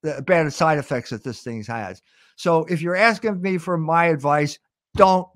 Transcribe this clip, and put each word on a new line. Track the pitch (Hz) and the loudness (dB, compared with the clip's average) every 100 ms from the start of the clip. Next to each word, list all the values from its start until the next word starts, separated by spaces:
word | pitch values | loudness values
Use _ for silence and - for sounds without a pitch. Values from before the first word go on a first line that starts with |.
the | 156 135 | -8 -6
bad | 135 175 156 | 2 2 2
side | - 160 151 | 0 0 0
effects | 131 131 - | -2 -6 -6
that | 113 | -10
this | 135 113 | -10 -10
thing | - 113 | -10 -10
has. | 107 117 101 95 _ _ _ | -8 -8 -8 -12 _ _ _
So | - 175 165 160 | -6 0 0 0
if | 175 | -4
you're | 170 180 | -2 2
asking | 226 214 220 190 | 2 2 -4 -4
me | 190 185 | -2 -4
for | 175 170 | -2 -4
my | 160 165 170 | 0 2 2
advice, | 156 143 147 147 - _ _ _ | 2 0 0 0 -4 _ _ _
don't | - 196 185 180 | 4 4 4 -2